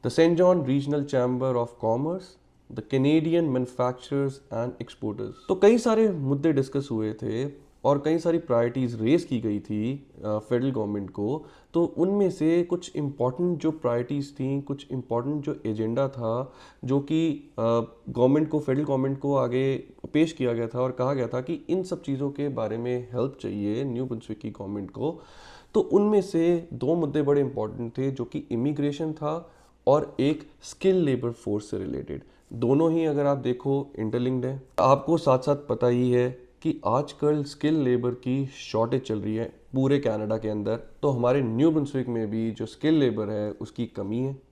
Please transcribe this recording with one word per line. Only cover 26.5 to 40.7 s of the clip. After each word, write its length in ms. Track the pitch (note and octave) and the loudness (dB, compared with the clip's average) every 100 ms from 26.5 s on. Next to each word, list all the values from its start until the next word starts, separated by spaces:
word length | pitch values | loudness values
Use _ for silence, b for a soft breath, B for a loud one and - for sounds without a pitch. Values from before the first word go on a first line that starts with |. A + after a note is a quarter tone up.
| F3 E3+ | 2 -2
दो 220 | B2+ B2+ | -6 0
मुद्दे 280 | E3+ D#3 D3 | 0 0 0
बड़े 180 | C#3+ C#3+ | 2 2
इंपॉर्टेंट 580 | C3 - G#2+ - A#2 A#2 | 2 -2 -6 -4 -8 -4
थे, 120 | C3+ | -4
जो 140 | C3 | -4
कि 200 | A#2+ - - | -6 -8 -4
इमिग्रेशन 640 | A#2 C3 D3 C#3+ C#3+ D#3+ | -2 -2 0 -2 -2 -6
था 400 | D#3 D3+ D#3+ F3 b b b - | -4 -4 -6 -8 b b b 2
और 300 | C#3+ D3 - | 2 2 0
एक 280 | C3+ D3+ - _ | 0 0 -6 _
स्किल 340 | - - F#3+ F#3 | -20 0 4 4
लेबर 340 | D3+ B2 B2 | 4 2 -2
फोर्स 400 | A#2 - G2+ - | -6 -4 -4 -4
से 80 | F#2+ | -6
रिलेटेड। 440 | F#2 C2 - C#2 - b b | -6 -6 -8 -10 -12 b b
दोनों 400 | A2+ A#2 C#3 E3 | -2 2 4 4
ही 120 | E3 | 2
अगर 220 | D#3+ C#3+ C#3+ | 0 0 0
आप 120 | C#3 | 0
देखो 480 | B2 B2 C#3 C#3 C#3 - | -2 -2 0 -2 -2 -6
इंटरलिंक्ड 480 | A2 A#2 B2 C3 B2+ | -4 0 0 -2 -4
हैं। 160 | C#3 - - | -6 -8 2
आपको 360 | B2+ C#3 C#3 E3 | 4 4 4 2
साथ 220 | D3+ C3 | 4 2
साथ 180 | D3 C#3+ | 2 -2
पता 300 | - G#2+ B2 | -2 0 2
ही 240 | B2 B2 | 2 2
है 380 | B2 B2 B2+ - _ | 2 2 -2 -18 _
कि 180 | D#3+ D#3 - | -6 -2 0
आजकल 580 | A#2+ D3 - D3 D3+ | 0 -2 -2 0 0
स्किल 300 | C#3+ - D3+ | -2 -2 0
लेबर 360 | D#3+ C3 B2 B2 | 2 2 2 0
की 360 | B2 B2+ C3+ C3+ | -4 -2 -2 -2
शॉर्टेज 560 | - - G#2+ A#2 C3 | -8 -4 0 0 0
चल 160 | - G#2+ | -2 -4
रही 180 | G2 A2 | -2 -4
है 80 | A2+ - - | -6 -10 -6
पूरे 240 | C3 C3+ C#3+ | 0 2 2
कनाडा 400 | A#2+ G#2+ G#2+ A2 | 2 -2 -2 -2
के 100 | G#2+ | -2
अंदर, 280 | G#2+ G#2 | -2 -2